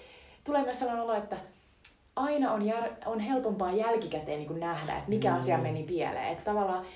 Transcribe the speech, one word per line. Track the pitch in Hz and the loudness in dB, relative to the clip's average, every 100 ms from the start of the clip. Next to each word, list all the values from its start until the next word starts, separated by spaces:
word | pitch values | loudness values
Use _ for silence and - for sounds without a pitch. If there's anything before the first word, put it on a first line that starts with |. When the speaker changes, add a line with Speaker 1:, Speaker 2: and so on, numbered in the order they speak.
| - - - - | -20 -20 -20 -12
Speaker 1:
tulee | - 285 | 0 2
myös | 247 247 | 2 0
sellainen | 247 233 | 0 0
olo, | 226 | 0
että | 208 202 190 - - _ _ - - _ - | 0 -2 -6 -10 -20 _ _ -20 -20 _ -2
aina | 277 294 262 | 0 2 2
on | 220 | 2
jär-, | 208 226 233 - 214 | 2 0 -2 -4 -4
on | 226 | -2
helpompaa | 208 262 226 196 185 | 0 0 2 0 0
jälkikäteen, | 196 226 226 175 156 151 151 | 2 2 2 0 -6 -4 -4
niinku, | 151 | -4
nähdä, | 160 170 165 151 - | -4 -4 -4 -4 -4
että | - | 0
mikä | 214 208 | 2 4
Speaker 2:
Mm. | - | 4
Speaker 1:
asia | - 165 | 4 4
meni | - 156 | 2 -2
pieleen. | 156 175 - - - | -2 -2 0 -2 -4
Et | 170 | -4
tavallaan | - 208 196 185 185 | 0 2 2 0 -4